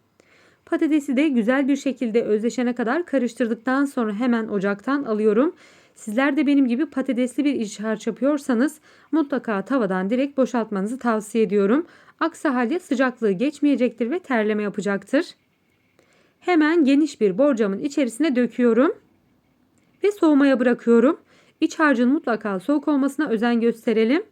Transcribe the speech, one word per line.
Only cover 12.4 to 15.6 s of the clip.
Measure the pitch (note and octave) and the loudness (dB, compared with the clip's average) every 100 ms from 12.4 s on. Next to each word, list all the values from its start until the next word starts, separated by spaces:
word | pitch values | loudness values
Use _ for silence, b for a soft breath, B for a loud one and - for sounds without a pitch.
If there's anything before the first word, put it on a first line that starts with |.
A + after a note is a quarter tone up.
| D#4 | -2
halde | B3 A#3+ E4+ | -2 -2 -4
sıcaklığı | - B3 C4 A#3+ A3 | -4 -2 -2 -2 -2
geçmeyecektir | F3+ C4+ - D4 B3 B3 - A#3 | 0 -2 0 0 2 0 -2 -4
ve | F4 | -4
terleme | - A#3+ G#3+ G#3 | -4 -2 0 -2
yapacaktır. | G#3 G3+ G3 G3 - C#4 F4+ - _ _ | -4 -4 -4 -4 -2 -2 -2 -8 _ _